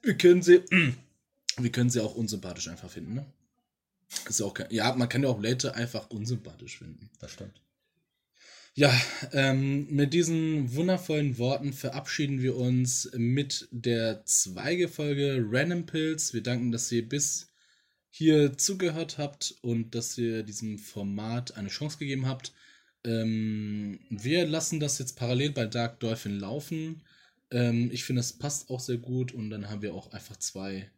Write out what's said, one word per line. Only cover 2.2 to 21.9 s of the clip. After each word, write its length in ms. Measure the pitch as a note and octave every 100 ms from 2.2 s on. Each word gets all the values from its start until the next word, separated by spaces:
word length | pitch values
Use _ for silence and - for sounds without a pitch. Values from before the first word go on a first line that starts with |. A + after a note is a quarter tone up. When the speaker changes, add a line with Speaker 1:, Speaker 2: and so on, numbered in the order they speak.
| A2 G#2 F#2 E2+ -
Speaker 1:
einfach 240 | F2 F#2
finden, 240 | F2 E2
ne? 120 | A#2+ C#3+ _ _ _ _ _ _ _ _ - -
Ist 120 | A2
ja 60 | G2+
auch 80 |
kein, 120 | - -
ja, 220 | A2 A2+
man 140 | B2+ A#2+
kann 140 | B2+
ja 60 | C#3
auch 120 | G#2+
Leute 340 | G#2+ B2+ C3 A#2
einfach 340 | A#2 A2 -
unsympathisch 680 | G#2+ A2 A#2+ - D#2+ - -
finden. 300 | - - G#2 _
Speaker 2:
Das 100 | -
stimmt. 320 | - G2 - _ _ _ _ _ _ _ _ - - -
Speaker 1:
Ja, 160 | - C#3+ B2 - - C3
ähm, 540 | C#3 C3+ C3+ C#3 C#3+ D3
mit 240 | C#3+ C#3+
diesen 600 | E3+ E3 E3 D#3+ D#3 B2+
wundervollen 600 | C3 F3 F#3 F3+ D3+ D3 A#2
Worten 360 | B2 C#3 C#3+
verabschieden 640 | C3+ C#3 F#3 - - C#3+ C#3
wir 160 | B2+ B2+
uns 540 | B2 B2+ B2+ - -
mit 540 | B2+ A#2 C3 C#3 - -
der 540 | B2 A#2+ A#2 A2+ G#2+
Zweige-Folge 1200 | - - - F#2 A2+ F3 E3+ - D3 C#3 C#3+ C3+ G#2+
Random 340 | B2 D#3+ F3
Pills. 480 | E3 D#3+ D#3 D#3 -
Wir 100 | A#2
danken, 300 | A2 B2 B2
dass 180 | A#2 -
ihr 160 | A#2 A2+
bis 420 | C#3+ - - - _ _ _ _ _ _
hier 480 | - D#3 D3+ C#3+ -
zugehört 600 | - F#3+ F3 D#3 D#3 -
habt 360 | C#3+ - - -
und 340 | A#2+ A#2 A2+
dass 220 | A#2 A2+ -
ihr 260 | A#2 A2
diesem 360 | G#2 G#2 A2 G#2
Format 760 | - G#2 G2+ G2+ A2 A#2 B2 -
eine 120 | G2
Chance 300 | - D3+